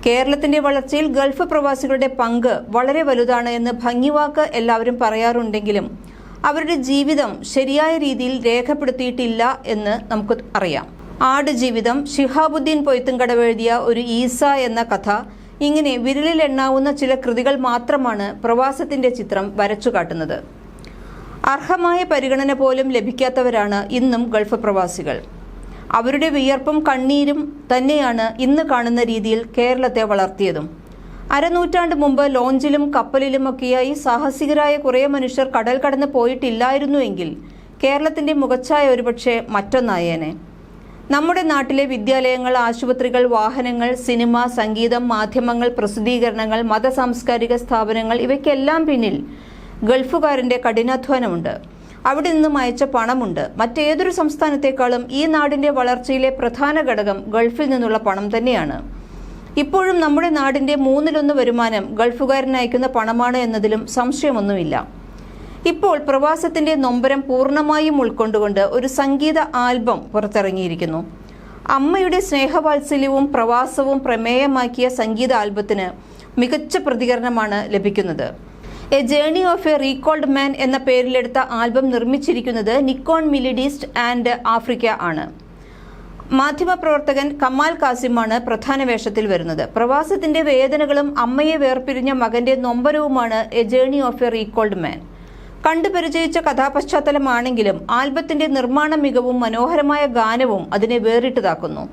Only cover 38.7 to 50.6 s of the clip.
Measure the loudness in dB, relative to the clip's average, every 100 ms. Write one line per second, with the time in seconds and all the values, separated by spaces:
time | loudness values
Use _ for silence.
38.7 | 2 4 2 0 -2 0 -2 -2 -4 0
39.7 | 0 2 0 0 -2 -4 -8 -14 -20 -20
40.7 | -20 -20 -20 -2 0 2 0 2 0 0
41.7 | 0 0 0 0 2 2 0 2 2 2
42.7 | 0 -2 0 2 2 4 4 2 0 -4
43.7 | 0 0 -2 0 2 4 4 2 0 -2
44.7 | 0 2 2 0 0 0 0 0 2 0
45.7 | 0 -4 0 0 2 0 0 -2 0 2
46.7 | 2 2 2 0 -2 0 0 2 0 0
47.7 | 0 0 0 0 0 2 0 2 2 2
48.7 | 2 2 2 2 -2 -6 -14 -20 -20 -18
49.7 | -6 2 2 4 2 2 2 0 0